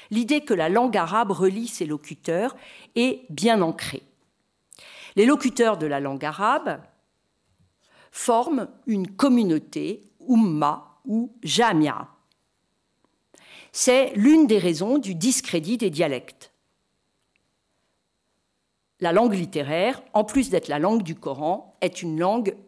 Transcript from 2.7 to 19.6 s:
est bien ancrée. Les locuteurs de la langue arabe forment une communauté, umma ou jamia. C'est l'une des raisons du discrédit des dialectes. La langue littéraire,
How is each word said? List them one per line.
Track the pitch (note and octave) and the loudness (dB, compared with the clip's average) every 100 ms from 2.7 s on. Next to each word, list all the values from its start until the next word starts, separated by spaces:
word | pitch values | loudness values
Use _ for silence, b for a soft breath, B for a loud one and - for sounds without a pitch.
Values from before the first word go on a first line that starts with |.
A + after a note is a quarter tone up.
| B B A#3 | B B -2
est | B3+ B3+ - | 0 -2 -10
bien | D3 G#3+ A3 | -2 2 2
ancrée. | E3 F#3+ - C#3 - _ _ _ _ _ _ B B B B - | 0 -4 -10 -12 -16 _ _ _ _ _ _ B B B B 2
Les | A#3 | 4
locuteurs | D4 B3+ - A3+ F#3+ | 4 0 2 2 2
de | D#3 | -2
la | C#3+ | -2
langue | C#3 C3+ | -4 -6
arabe | D3 D3+ G#3+ D4 D4 D3 - _ _ _ _ _ _ _ _ _ b b b | -8 -2 0 0 -2 -8 -12 _ _ _ _ _ _ _ _ _ b b b
forment | - - A3+ B3 C4+ F#3+ - - | -6 0 0 0 -4 -6 -10 -6
une | G3+ F#3 | -4 -4
communauté, | F#3+ C#4 A#3+ G3 D#3 - D#3 D3+ A3 _ _ D4+ | -2 2 4 2 0 -4 -8 -8 -10 _ _ 0
umma | A3+ G#3 D3+ D3 - - _ F3 | 2 2 0 -2 -4 -12 _ -6
ou | A3 A#3+ - | -4 -4 -8
jamia. | D#3 G3 A#3 E3+ D3+ G#2+ C3+ _ _ _ _ _ _ _ _ _ _ _ _ B B B B | -4 0 2 2 0 -2 -12 _ _ _ _ _ _ _ _ _ _ _ _ B B B B
C'est | - - B3+ B3+ G#3 | -2 2 4 2 4
l'une | A#3+ D#4+ C#4 | 6 8 6
des | G#3+ | 4
raisons | F3 D#3 G3+ C#4+ | 2 -2 0 0
du | G3+ | -2
discrédit | E3 A3 - - E3+ D#3 A#3+ | -2 0 -2 -2 -4 -2 -2
des | G3 | -2
dialectes. | D3 D#3+ B2+ - - - _ _ _ _ _ _ _ _ _ _ _ _ _ _ _ _ _ _ _ _ _ _ _ _ _ | 0 -2 -2 -10 -20 -20 _ _ _ _ _ _ _ _ _ _ _ _ _ _ _ _ _ _ _ _ _ _ _ _ _
La | F3 | 2
langue | F3+ A#3+ | 4 4
littéraire, | G3 E3+ D3+ | 0 -4 -6